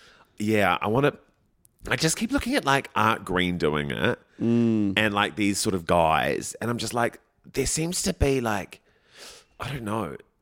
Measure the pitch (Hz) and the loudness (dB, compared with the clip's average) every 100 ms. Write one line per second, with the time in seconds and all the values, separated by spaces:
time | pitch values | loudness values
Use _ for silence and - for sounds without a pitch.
0 | - - _ _ 107 110 95 87 101 117 | -20 -20 _ _ 0 2 4 2 2 2
1 | 143 - _ _ _ _ _ _ - 123 | 2 0 _ _ _ _ _ _ -4 0
2 | 160 - 226 277 240 269 143 139 - - | 0 0 -2 -2 -2 -2 2 0 0 0
3 | 110 113 101 90 90 87 80 76 73 58 | 2 2 -2 0 0 2 0 0 -2 0
4 | 90 - _ - 113 117 117 110 101 95 | 0 -2 _ -4 0 2 2 2 2 2
5 | 107 101 101 - 101 98 110 92 82 87 | 2 2 0 0 0 0 0 -2 2 4
6 | 80 78 65 - - - 110 120 110 117 | 4 4 0 -2 -6 -8 -6 -4 -4 -2
7 | 117 - _ _ - - 127 - 165 185 | -2 -4 _ _ -10 -4 -2 -2 -4 -4
8 | 202 175 143 135 117 101 87 - _ _ | -4 0 0 0 0 -4 -6 -16 _ _
9 | _ - - - _ _ - 139 110 110 | _ -20 -20 -20 _ _ -10 -8 -6 -4
10 | 90 65 - _ | -6 -10 -18 _